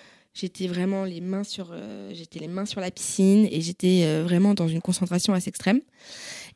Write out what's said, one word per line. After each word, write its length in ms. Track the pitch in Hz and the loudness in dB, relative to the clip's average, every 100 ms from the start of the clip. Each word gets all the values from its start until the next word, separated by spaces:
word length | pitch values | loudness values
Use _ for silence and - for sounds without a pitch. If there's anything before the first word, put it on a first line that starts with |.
| - _ _ | -20 _ _
j'étais 340 | - 185 - 185 | -10 -10 -6 -4
vraiment 360 | 175 185 196 | -2 -2 -2
les 160 | 190 170 | -4 -6
mains 240 | 175 190 | -6 -6
sur, 280 | 202 - 175 | -6 -10 -12
euh, 360 | 170 147 101 98 | -12 -14 -14 -14
j'étais 260 | 170 165 170 | -14 -14 -12
les 80 | 160 | -8
mains 180 | 180 208 | -6 -6
sur 140 | - | -6
la 100 | 185 | -6
piscine 600 | - - - 190 202 214 | -6 -4 4 6 8 6
et 80 | 156 | 2
j'étais, 440 | 165 175 180 185 165 | -4 0 4 4 4
euh, 180 | 156 | 2
vraiment 300 | 170 175 196 | 2 4 4
dans 160 | 202 165 | 4 2
une 100 | 165 | 0
concentration 540 | 175 180 180 175 - | -2 -2 0 0 2
assez 160 | 190 180 | 0 -2
extrême. 320 | - - 240 - _ - - - - - | -4 2 2 0 _ -20 -18 -16 -16 -18